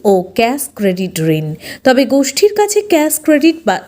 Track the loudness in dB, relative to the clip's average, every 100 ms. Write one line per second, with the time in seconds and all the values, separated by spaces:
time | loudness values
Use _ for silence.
0 | 0 0 0 -2 -2 -2 -8 -4 -2 -2
1 | -4 -4 -2 -2 -4 -10 -14 -4 0 2
2 | 2 0 0 0 0 2 0 -2 0 0
3 | 0 -2 2 2 2 0 -2 -4